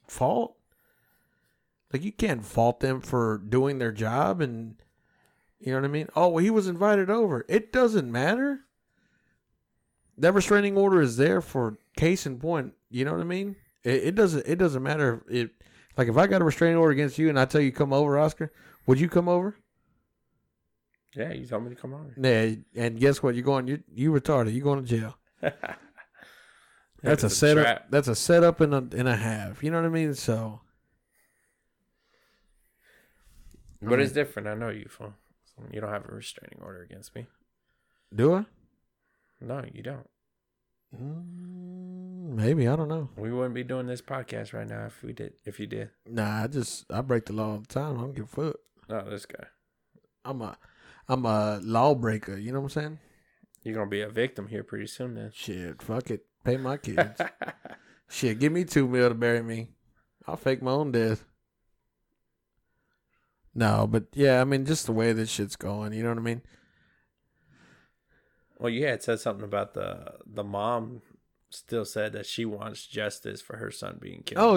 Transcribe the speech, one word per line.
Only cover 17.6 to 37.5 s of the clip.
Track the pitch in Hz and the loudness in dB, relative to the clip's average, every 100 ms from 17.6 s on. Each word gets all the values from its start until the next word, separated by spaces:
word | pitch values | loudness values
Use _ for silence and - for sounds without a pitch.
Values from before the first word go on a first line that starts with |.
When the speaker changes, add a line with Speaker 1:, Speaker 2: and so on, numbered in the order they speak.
Speaker 1:
you, | 139 | 2
"Come | 127 139 | 2 2
over, | 135 147 143 | 2 4 4
Oscar," | 156 - 160 _ - _ | 2 0 -10 _ -20 _
would | - 131 | 2 4
you | 165 | 4
come | 175 175 | 2 4
over? | 175 190 - _ _ _ _ _ _ _ _ _ _ _ _ _ _ _ | 2 0 -6 _ _ _ _ _ _ _ _ _ _ _ _ _ _ _
Speaker 2:
Yeah, | 139 113 | -10 -8
you | 127 123 | -8 -8
told | 110 | -8
me | 120 | -8
to | 123 | -12
come | 131 | -14
over. | 139 151 123 | -14 -14 -2
Speaker 1:
Yeah, | 131 113 113 110 - | 4 4 2 -2 -8
and | 120 117 113 | -4 -4 4
guess | 139 135 | 4 4
what? | 135 | 0
You're | 120 | 0
going, | 131 139 127 | 0 0 -2
you, | 147 - | -6 -8
you | 113 147 | -2 2
retarded. | 147 143 139 110 | 2 4 2 2
You're | 120 | 0
going | 143 139 | 0 0
to | 123 | 0
jail. | 113 110 - _ | -2 -2 -12 _
Speaker 2:
<laughs> | - | -6
Speaker 1:
That's | - - | -6 -4
a | - - - - - - - - _ _ _ _ _ - | -12 -12 -18 -20 -20 -20 -20 -20 _ _ _ _ _ -4
Speaker 2:
It's | 127 151 | 2 4
a | 110 | 2
Speaker 1:
setup. | - 151 151 | 4 6 8
Speaker 2:
trap. | 127 110 - | 6 2 2
Speaker 1:
That's | 143 131 | 2 2
a | |
setup | 110 - 170 170 165 | 0 6 8 8 6
and | 151 | 4
a, | 139 123 | 2 -2
and | 110 127 | -2 0
a | 117 | 2
half. | 110 107 95 - | 0 -4 -8 -6
You | 147 | -2
know | 165 | 0
what | 165 | 0
I | |
mean? | 165 156 | 0 -2
So, | 135 - 113 110 110 _ _ _ _ _ _ _ _ _ _ _ _ _ _ _ _ _ _ _ _ _ _ _ _ _ _ _ - - - - - | -2 -2 -2 -4 -12 _ _ _ _ _ _ _ _ _ _ _ _ _ _ _ _ _ _ _ _ _ _ _ _ _ _ _ -20 -20 -20 -20 -8
Speaker 2:
But | 104 123 | 0 2
Speaker 1:
I | |
Speaker 2:
it's | 143 | 2
Speaker 1:
mean, | 147 139 | 0 -2
Speaker 2:
different. | 104 104 | -4 -8
I | |
know | 107 117 | -6 -8
you, | 107 - | -10 -14
fool. | - 107 101 _ _ _ - - | -16 -18 -18 _ _ _ -20 -14
You | 107 | -10
don't | 104 | -8
have | 104 - | -8 -10
a | |
restraining | 107 - - - - | -14 -14 -16 -20 -18
order | - 92 | -18 -18
against | 87 95 - | -18 -20 -18
me. | - 120 _ _ | -16 -18 _ _